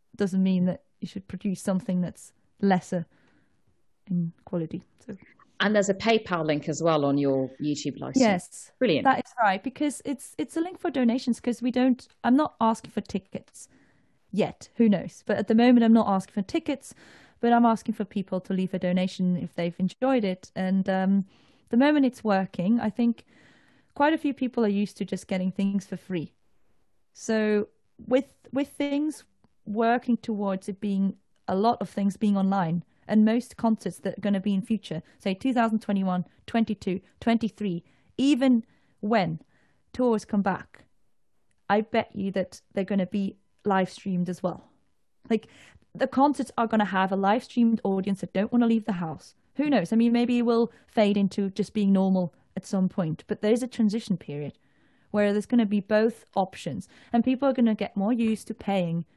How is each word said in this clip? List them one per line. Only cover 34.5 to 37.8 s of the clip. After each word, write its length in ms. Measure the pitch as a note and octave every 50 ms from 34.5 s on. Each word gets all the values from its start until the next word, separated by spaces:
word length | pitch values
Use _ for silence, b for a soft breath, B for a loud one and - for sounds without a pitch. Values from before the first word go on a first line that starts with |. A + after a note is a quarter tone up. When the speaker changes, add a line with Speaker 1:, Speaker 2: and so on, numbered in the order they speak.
| G3
Speaker 1:
in 80 | F#3+ -
future, 400 | - A3 G3 - - D#3 E3+ b b b b
say 160 | - G3+ F#3+
two 180 | F#3+ - C4+ A#3
thousand 280 | B3 A3+ A3+ A3 G#3+
twenty-one, 440 | - - G3+ G3 F#3+ F#3 F3+ F3+ E3+ b b b b
twenty-two, 540 | - - A#3 A3 - G#3 - - G3 F3 - b b b b
twenty-three, 640 | - A#3+ A#3 A3 A#3 G3+ - - G#3 G3 E3+ E3+